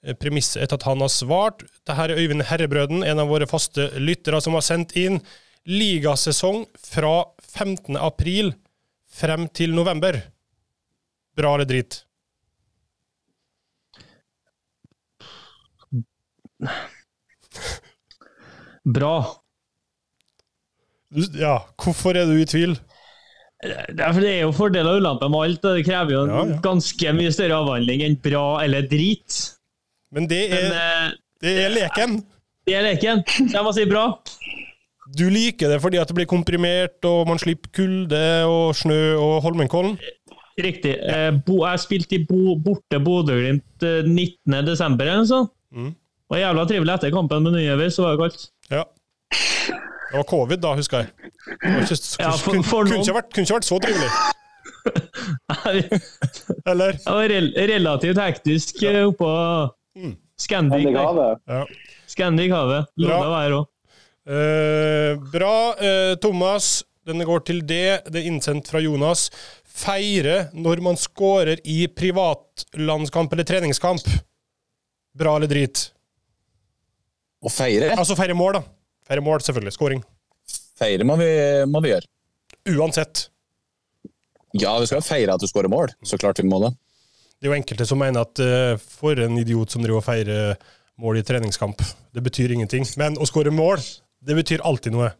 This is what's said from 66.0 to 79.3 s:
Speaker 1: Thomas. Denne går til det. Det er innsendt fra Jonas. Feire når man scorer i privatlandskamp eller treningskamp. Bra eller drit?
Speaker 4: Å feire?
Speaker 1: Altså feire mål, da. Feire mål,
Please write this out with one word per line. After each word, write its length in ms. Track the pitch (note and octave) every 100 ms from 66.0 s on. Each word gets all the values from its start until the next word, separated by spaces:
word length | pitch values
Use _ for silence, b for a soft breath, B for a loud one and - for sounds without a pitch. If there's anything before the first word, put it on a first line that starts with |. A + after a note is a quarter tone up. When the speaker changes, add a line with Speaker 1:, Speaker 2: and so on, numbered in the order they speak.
| F#3 F#3
Speaker 1:
Thomas. 540 | G#3 F3+ F3+ G3+ - - - _ -
Denne 160 | E3
går 200 | E3 E3+ E3
til 140 | E3+
det. 380 | D3+ E3 F#3 G3 -
Det 80 | E3
er 80 | E3
innsendt 400 | D#3+ C#3 D3 C#3+
fra 80 | D#3+
Jonas. 460 | D#3 D3 D3 E3+ - B B B
Feire 840 | _ - - G3 G#3 G3+ C#3+ F3+ E3
når 320 | E3 E3 E3+
man 160 | F3+ F3
scorer 640 | - - G3 G3 D#3+ E3
i 220 | D#3 D#3+ E3+
privatlandskamp 1400 | - F3+ F3+ F3+ D3+ _ - - D#3 D#3 D#3 D3+ E3 D#3+
eller 140 | D#3+ E3+
treningskamp. 560 | F#3 E3+ C3+ F3 F3+ - - - _ _ _ _ _ _ _ _ C3+
Bra 200 | D#3+ D3+
eller 80 | D3+
drit? 380 | D3 C3+ - - _ _ _ _ _ _ _ _ _ _ _ _ _ _ _
Speaker 4:
Å 100 | A#2+
feire? 380 | - C3 D#3 D#3+
Speaker 1:
Altså 220 | A3+ E3 F3+
feire 160 | F#3
mål, 240 | F3 F#3 G3
da. 60 | C3+ _ _ _ _
Feire 160 | C#3
mål, 240 | D3